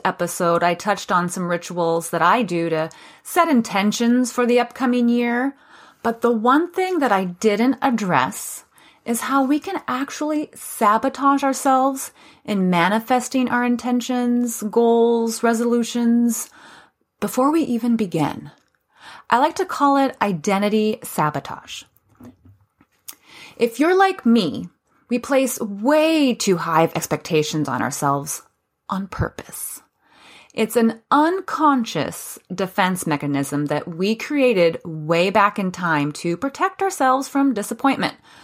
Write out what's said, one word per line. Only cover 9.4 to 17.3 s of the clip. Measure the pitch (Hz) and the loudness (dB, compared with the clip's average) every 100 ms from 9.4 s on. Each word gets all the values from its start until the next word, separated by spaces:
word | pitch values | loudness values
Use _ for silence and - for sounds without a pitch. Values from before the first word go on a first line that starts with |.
we | 269 294 | 2 0
can | 381 370 - | -2 -6 -6
actually | 254 269 - 302 302 302 | -6 -6 -6 -4 -4 -4
sabotage | - - - 214 220 269 262 277 277 | -10 -14 0 2 2 0 0 2 2
ourselves | 277 269 285 262 262 269 - - - _ | 2 0 2 2 2 0 -8 -16 -20 _
in | - 202 185 | -4 0 2
manifesting | 175 175 220 226 254 247 262 247 | 4 4 2 0 -2 0 -2 0
our | 240 | 0
intentions, | 240 240 233 247 233 247 247 240 240 - | 0 -2 -2 -2 -2 -2 0 0 -2 -4
goals, | 214 233 233 233 233 233 226 226 | -4 2 4 4 4 2 0 -2
resolutions | 233 226 240 240 226 240 240 240 240 220 - - - - - _ _ _ | 0 0 0 0 0 0 2 2 2 0 -8 -18 -20 -20 -20 _ _ _
before | 208 | -6